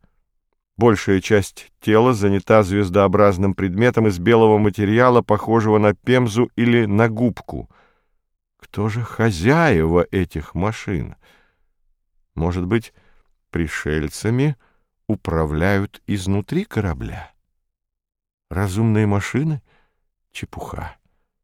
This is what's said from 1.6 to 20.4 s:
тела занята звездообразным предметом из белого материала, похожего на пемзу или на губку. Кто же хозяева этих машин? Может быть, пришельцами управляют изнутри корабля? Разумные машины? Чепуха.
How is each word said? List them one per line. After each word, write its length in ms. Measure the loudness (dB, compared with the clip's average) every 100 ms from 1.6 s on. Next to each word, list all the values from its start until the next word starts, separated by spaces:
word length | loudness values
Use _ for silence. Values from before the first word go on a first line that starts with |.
| -20 _
тела 320 | 0 2 4
занята 480 | 2 0 0 2 2
звездообразным 960 | 4 0 0 2 2 4 2 2 -2 -2
предметом 520 | -4 0 0 2 0
из 120 | 0
белого 400 | 2 4 6 4
материала, 640 | 2 0 0 2 4 2
похожего 560 | 2 -2 0 0 2 4
на 160 | 2 0
пемзу 560 | 0 0 0 0 -2 0
или 300 | 0 2 2
на 240 | 2 2
губку. 580 | 0 -4 -4 -10 -14 -14 _ _ _ _ _ _ _ _ _
Кто 300 | -14 -6 -4
же 140 | -4
хозяева 1040 | -8 -2 -2 0 2 2 2 2 2 2 0
этих 420 | -2 -4 -6 -10
машин? 640 | -6 -6 -6 -6 -6 -8 -14 _ _ _ _ _ _ _ _ _ _ _ -6
Может 320 | -4 -4 -2
быть, 260 | -4 -4 _ _ _ _ _ _
пришельцами 1080 | -6 -6 -6 -6 -4 -4 -6 -4 -2 -2 -4 _ _ _ _ -8
управляют 960 | -6 -4 -2 -2 -2 -2 -2 -4 -10 -6
изнутри 580 | -4 -2 -4 -4 -6
корабля? 680 | -4 -4 -4 -6 -8 -12 -16 _ _ _ _ _ _ _ _ _ _ _ -10
Разумные 560 | -6 -4 0 0 2 2
машины? 560 | 0 -2 -4 -2 -4 -10 _ _ _ _ _ _
Чепуха. 640 | -16